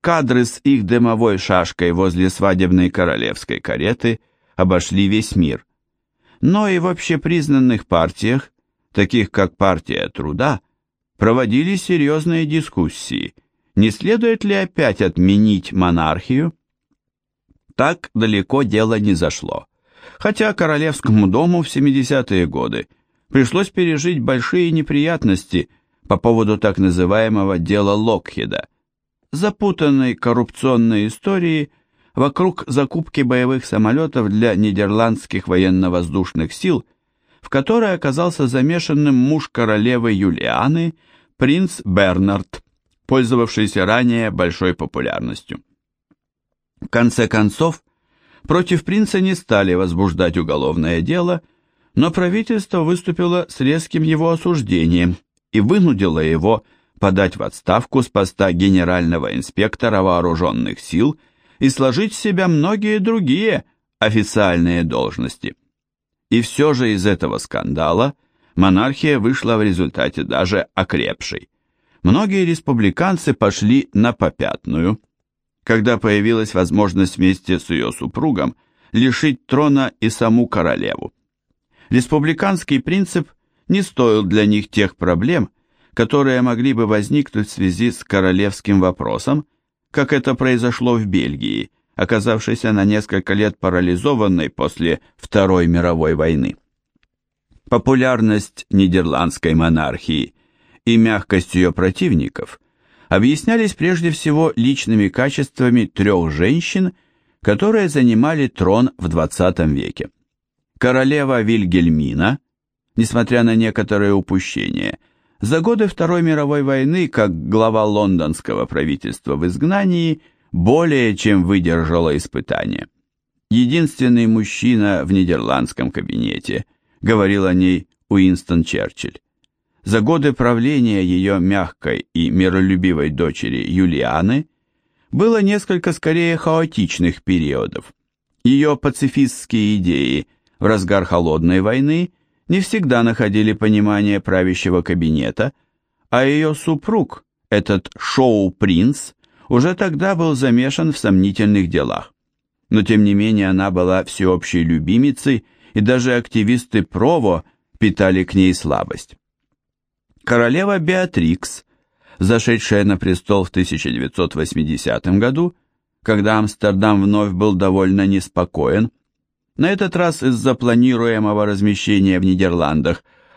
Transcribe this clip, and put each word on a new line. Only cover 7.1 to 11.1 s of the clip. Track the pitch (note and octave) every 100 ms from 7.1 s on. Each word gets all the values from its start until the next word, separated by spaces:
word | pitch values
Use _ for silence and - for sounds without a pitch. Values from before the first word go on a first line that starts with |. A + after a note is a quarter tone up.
| D#3+ F3 E3+ D3 C#3 B2+ A2
партиях, | - E2+ D#2+ - G#2+ C3 - _ _ _ _
таких | - G2 A#2+ G2
как | - F#2+
Партия | _ G2 E2 - G1+ -
Труда, | - D2+ - C#3 B2 _ _ _ _ _